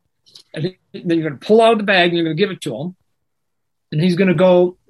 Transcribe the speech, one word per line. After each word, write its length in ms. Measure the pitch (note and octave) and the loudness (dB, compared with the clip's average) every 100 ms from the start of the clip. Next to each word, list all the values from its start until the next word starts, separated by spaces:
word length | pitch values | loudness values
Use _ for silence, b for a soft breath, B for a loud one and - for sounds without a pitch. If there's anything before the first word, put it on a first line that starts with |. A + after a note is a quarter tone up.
| _ _ _ - _ | _ _ _ -20 _
And 100 | E3 F3+ | -10 -10
he, 120 | - _ | -10 _
then 260 | - F3 E3 | -12 -4 -4
you're 100 | D#3 | -4
gonna 120 | C#3 | -6
pull 180 | - A3 | 2 4
out 160 | A3+ A3 | 4 2
the 60 | |
bag, 260 | G3+ F#3+ F3 | 0 2 2
and 80 | E3+ | 0
you're 60 | D#3+ | -2
gonna 100 | D#3+ | -2
give 160 | G3 | -4
it 100 | F3+ | -4
to 120 | D3 A2 | -10 -10
him. 200 | F3 - _ _ _ _ _ _ _ _ _ | -10 -14 _ _ _ _ _ _ _ _ _
And 80 | D3+ | -2
he's 140 | F#3 E3+ | 0 2
gonna 180 | F#3 | 0
go, 440 | D#3+ F#3 F3+ F3+ - | 2 4 4 2 -4